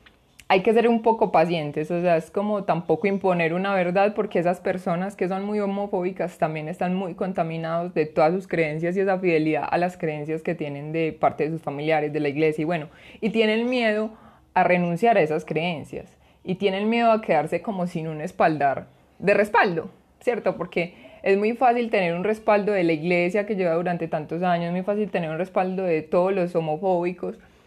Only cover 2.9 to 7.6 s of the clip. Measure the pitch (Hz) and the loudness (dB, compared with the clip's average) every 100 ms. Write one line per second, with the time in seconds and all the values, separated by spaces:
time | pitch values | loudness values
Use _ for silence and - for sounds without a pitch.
2.9 | 226 202 196 190 175 165 175 196 196 175 | 0 0 0 2 2 2 0 0 0 2
3.9 | 180 202 214 202 196 175 180 202 180 185 | 2 2 2 -2 0 0 0 -2 -4 -2
4.9 | 170 190 202 185 190 202 208 202 196 202 | -2 -4 -4 -4 -2 -4 -2 -2 -2 -2
5.9 | 196 180 185 175 - 160 156 151 185 180 | -2 -2 -4 -6 -2 -4 -2 -8 -4 -2
6.9 | 180 190 - 190 190 165 165 | -2 -4 -4 -4 -2 -4 -4